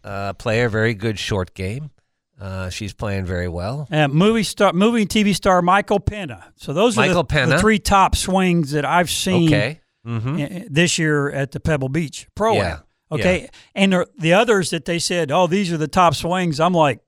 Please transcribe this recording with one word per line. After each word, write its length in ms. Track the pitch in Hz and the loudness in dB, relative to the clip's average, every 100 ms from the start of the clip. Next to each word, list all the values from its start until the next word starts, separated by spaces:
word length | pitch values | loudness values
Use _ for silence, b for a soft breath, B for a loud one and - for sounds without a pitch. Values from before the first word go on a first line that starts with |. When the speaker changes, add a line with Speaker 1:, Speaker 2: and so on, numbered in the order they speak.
Speaker 1:
uh, 300 | - 98 101 | -10 -8 -8
player, 360 | 95 120 110 120 | -6 -2 0 0
very 240 | 107 113 | 0 0
good 260 | 104 113 101 | 0 -4 -4
short 340 | - 101 90 | -4 -4 -4
game. 380 | - 95 120 156 _ _ _ _ _ | -8 -8 -8 -12 _ _ _ _ _
Uh, 300 | 98 95 92 | -12 -8 -8
she's 240 | - 104 | -8 -10
playing 320 | - 110 98 90 | -8 -6 -4 -4
very 220 | 90 90 | -4 -4
well. 400 | 85 92 139 143 | -6 -6 -8 -4
Speaker 2:
Uh, 160 | 156 147 | 0 0
movie 360 | 147 202 226 | 2 2 2
star, 300 | 185 - 196 | -2 0 0
movie 280 | 170 214 233 | 4 2 2
and 80 | 208 | 0
T 140 | 220 | 0
V 100 | 208 | 0
star 280 | 175 202 180 | 2 2 4
Michael 380 | 175 196 202 202 | 4 2 2 -2
Pena. 520 | - 208 170 95 - _ | -2 -6 -10 -12 -18 _
So 160 | - | -6
those 240 | 147 233 196 | 0 2 2
are 40 | |
Speaker 1:
Michael 220 | 139 175 | 2 2
Speaker 2:
the, 20 | 143 | 0
Speaker 1:
Pena. 220 | 151 131 139 | 0 2 4
Speaker 2:
the 40 | |
three 200 | 208 220 | 4 2
top 360 | - 202 180 - | 4 4 4 2
swings 560 | - 190 185 170 139 | 0 2 2 2 0
that 120 | 147 139 | -2 2
I've 240 | 170 170 | 2 0
seen 380 | - 190 180 165 | -2 0 2 4
Speaker 1:
Okay. 280 | 123 110 156 _ _ 117 | 2 0 -6 _ _ -6
Mm-hmm. 320 | 117 117 165 | -4 -4 -4
Speaker 2:
i-, 300 | 285 180 220 | -6 -8 -4
this 280 | 143 175 - | 0 0 0
year 320 | 156 147 139 | 0 0 -2
at 200 | 139 139 | -4 -6
the 80 | 147 | -6
Pebble 260 | - 151 131 | -4 -2 -2
Beach 380 | 151 147 - - - | -4 -6 -10 -18 -2
Pro-Am. 220 | 220 208 | 0 0
Speaker 1:
Yeah. 220 | 92 76 _ _ _ | -2 -6 _ _ _
Speaker 2:
Okay, 300 | 156 180 180 | -2 0 -2
Speaker 1:
Yeah. 40 | - b b - | -6 b b 0
Speaker 2:
and 180 | 196 | 2
the, 140 | 185 - - | 2 -2 -2
the 160 | 160 | 2
others 380 | 180 247 202 170 | 4 4 2 0
that 120 | 170 | -6
they 160 | 175 170 | -4 -4
said, 320 | - 180 151 | -2 -2 0
"Oh, 160 | 160 175 | 0 2
these 240 | 190 185 | 0 -2
are 60 | 165 | -2
the 100 | 151 | -2
top 260 | 190 175 143 | 4 4 2
swings," 440 | 165 185 175 147 | -2 -2 -2 0
I'm 140 | 165 | 2
like 260 | 175 147 113 | 4 2 0